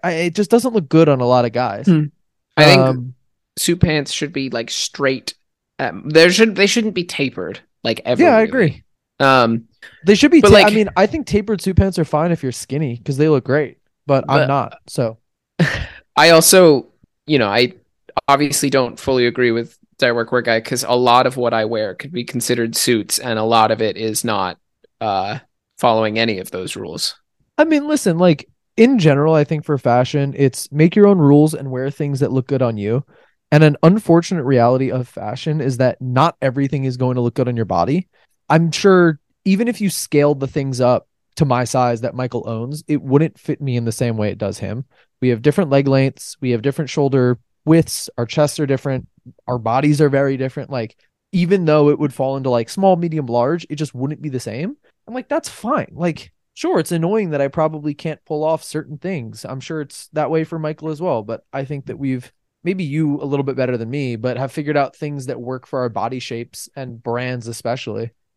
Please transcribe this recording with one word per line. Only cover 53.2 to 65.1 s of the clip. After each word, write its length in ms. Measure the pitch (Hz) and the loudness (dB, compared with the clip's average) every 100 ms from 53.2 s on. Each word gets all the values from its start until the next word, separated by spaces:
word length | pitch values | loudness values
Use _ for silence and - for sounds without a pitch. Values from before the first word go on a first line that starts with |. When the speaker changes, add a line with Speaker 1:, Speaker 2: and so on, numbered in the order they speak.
| 131 | -4
Speaker 1:
large, 380 | 120 123 170 165 | -2 0 -2 -6
it 60 | 151 | -8
just 200 | 151 123 | -8 -6
wouldn't 260 | 135 151 | -8 -8
be 80 | 147 | -8
the 100 | 127 | -8
same. 360 | 117 110 180 294 _ _ - | -8 -8 -10 -12 _ _ -14
I'm 60 | |
like, 160 | 240 - | -12 -6
"That's 200 | 302 - | -6 -6
fine." 420 | - 214 240 - | -10 -6 -6 -6
Like, 380 | - 175 156 - _ _ | -6 -6 -6 -12 _ _
sure, 260 | - 330 330 | -8 -2 -2
it's 120 | 156 | -2
annoying 380 | 170 165 220 185 | -2 -2 -2 -2
that 100 | 147 | -2
I 60 | 139 | -2
probably 460 | 165 156 156 151 | -2 -2 -4 -8
can't 300 | 147 165 147 - | -8 -8 -10 -8
pull 180 | 151 | -4
off 200 | 156 160 | -2 -4
certain 340 | - 156 143 147 | -6 -12 -10 -12
things. 480 | 180 180 113 107 - | -10 -8 -10 -14 -14
I'm 140 | 131 | -12
sure 200 | - 160 | -10 -10
it's 260 | 143 - - | -10 -14 -10
that 160 | 151 139 | -6 -2
way 140 | 160 | -2
for 160 | 160 165 | -4 -6
Michael 300 | 156 151 156 | -8 -8 -8
as 120 | 147 | -6
well. 220 | 180 120 | -4 -4
But 220 | 107 117 _ | -6 -10 _
I 100 | 135 135 | -10 -8
think 200 | 143 135 | -10 -12
that 120 | 113 | -8
we've, 340 | 135 127 - _ _ _ | -6 -6 -8 _ _ _
maybe 200 | 165 190 | -8 -6
you 360 | 160 147 156 143 | -4 -4 -2 -4
a 40 | 139 | -4
little 200 | 139 139 | -4 -4
bit 100 | 131 | -4
better 220 | 127 123 | -2 -4
than 120 | 113 | -6
me, 280 | 143 135 113 | -6 -6 -6
but 200 | 127 120 | -6 -6
have 140 | 131 | -8
figured 260 | 160 147 147 | -8 -2 0
out 180 | 135 - | -2 -4
things 320 | 151 | -10